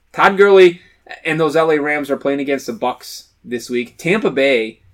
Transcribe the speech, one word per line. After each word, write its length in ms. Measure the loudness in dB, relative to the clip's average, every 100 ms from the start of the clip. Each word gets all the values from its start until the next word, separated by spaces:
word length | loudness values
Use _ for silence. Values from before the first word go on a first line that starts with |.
| _
Todd 260 | 0 0 4
Gurley 420 | 6 8 6 4 _ _ -20 -12
and 140 | -6 -2
those 180 | 0 0
L 140 | 2
A 80 | 0
Rams 320 | -2 -4 -4
are 60 | -4
playing 240 | -4 -4
against 260 | -4 -6 -6
the 60 |
Bucs 540 | -6 -6 -6 -12 -20 -20 _
this 240 | -12 -10 -6
week. 300 | -6 -6 -8
Tampa 320 | -2 -2 0
Bay 500 | 0 0 0 -2 -10 _